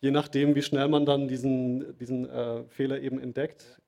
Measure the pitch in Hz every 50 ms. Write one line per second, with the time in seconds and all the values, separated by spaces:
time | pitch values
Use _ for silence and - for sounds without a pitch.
0 | 135 139 139 147 147 - - 135 143 147 147 139 139 - 143 135 139 147 151 147
1 | 147 143 143 143 139 127 131 120 123 135 131 127 127 123 123 131 143 - - -
2 | 123 120 131 127 123 123 127 123 120 117 117 117 123 123 - - 135 131 139 139
3 | 135 131 131 135 131 123 117 131 147 160 - - - - - _ _